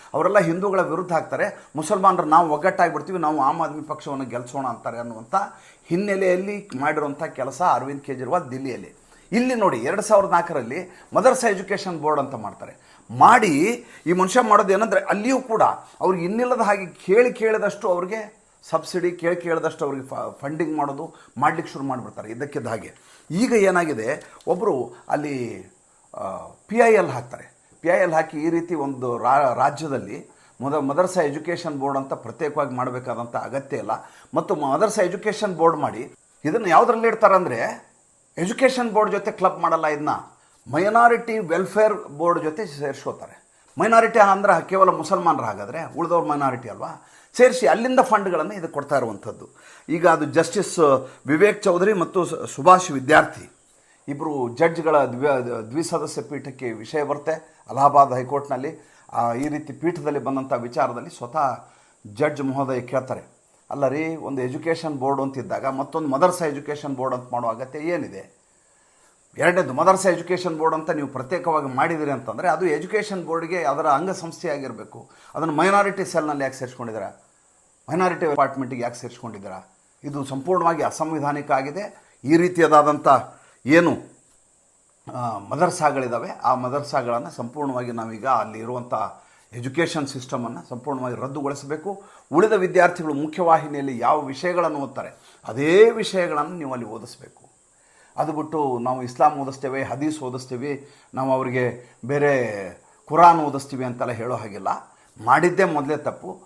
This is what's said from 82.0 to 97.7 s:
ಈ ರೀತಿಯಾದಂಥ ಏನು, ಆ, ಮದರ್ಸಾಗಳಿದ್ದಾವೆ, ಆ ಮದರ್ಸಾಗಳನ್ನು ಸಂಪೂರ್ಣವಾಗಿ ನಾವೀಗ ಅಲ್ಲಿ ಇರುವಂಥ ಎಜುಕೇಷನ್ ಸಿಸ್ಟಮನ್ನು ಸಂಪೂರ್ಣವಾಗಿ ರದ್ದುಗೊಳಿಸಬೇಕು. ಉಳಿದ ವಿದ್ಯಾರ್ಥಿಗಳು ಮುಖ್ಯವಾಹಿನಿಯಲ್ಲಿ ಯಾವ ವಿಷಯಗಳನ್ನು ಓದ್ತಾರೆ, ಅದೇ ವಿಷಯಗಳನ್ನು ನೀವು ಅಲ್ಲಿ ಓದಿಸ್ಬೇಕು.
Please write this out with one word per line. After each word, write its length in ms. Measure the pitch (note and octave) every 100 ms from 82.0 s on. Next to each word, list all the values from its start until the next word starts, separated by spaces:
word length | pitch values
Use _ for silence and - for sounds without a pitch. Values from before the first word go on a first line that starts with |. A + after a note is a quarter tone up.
| _ _
ಈ 120 | B2 E3
ರೀತಿಯಾದಂಥ 720 | F3 E3+ D#3 D3+ D3 D3 D#3 B2+ - - _ _ A#2
ಏನು, 300 | D#3+ E3+ B2 - _ _ _ _ _ _ _ _ _ -
ಆ, 240 | B2 A#2+ G#2
ಮದರ್ಸಾಗಳಿದ್ದಾವೆ, 920 | G2+ C3+ F3 - D3+ C3+ B2+ A#2 -
ಆ 240 | - B2+
ಮದರ್ಸಾಗಳನ್ನು 760 | B2+ B2 C#3 C#3 C#3+ A#2+ A#2+ C3+
ಸಂಪೂರ್ಣವಾಗಿ 600 | - A#2+ C#3 C#3 B2 A#2+
ನಾವೀಗ 340 | A#2 A2+ A2 C3
ಅಲ್ಲಿ 320 | A#2+ G#2+ A2
ಇರುವಂಥ 360 | A#2 B2 A#2+ A2 G2 - _ _ _
ಎಜುಕೇಷನ್ 540 | B2 B2+ C3+ E3 E3+ C3+
ಸಿಸ್ಟಮನ್ನು 640 | C3 B2 C3+ A#2 A#2+ -
ಸಂಪೂರ್ಣವಾಗಿ 480 | A#2+ D3 C3+ B2+ A2
ರದ್ದುಗೊಳಿಸಬೇಕು. 840 | C3 D3 C3+ C#3 C#3 D#3 F3 G3 - - -
ಉಳಿದ 200 | D3 G#3+
ವಿದ್ಯಾರ್ಥಿಗಳು 600 | G#3+ F3+ E3+ F3 F3 D#3
ಮುಖ್ಯವಾಹಿನಿಯಲ್ಲಿ 840 | C#3 D#3 F#3+ E3+ D#3+ D3 C#3+ C#3 A#2+
ಯಾವ 220 | A#2 D3+
ವಿಷಯಗಳನ್ನು 580 | C3+ C3+ F3+ F3 E3+ D3
ಓದ್ತಾರೆ, 640 | C3 C3 F#2+ - _ _
ಅದೇ 460 | - A2+ D3 F#3 A3+
ವಿಷಯಗಳನ್ನು 640 | A3+ G#3 F#3+ F3 D3+ D3+ F3+
ನೀವು 160 | C#3
ಅಲ್ಲಿ 140 | B2+ A2
ಓದಿಸ್ಬೇಕು. 640 | A2 G#2+ - - _ _ _ _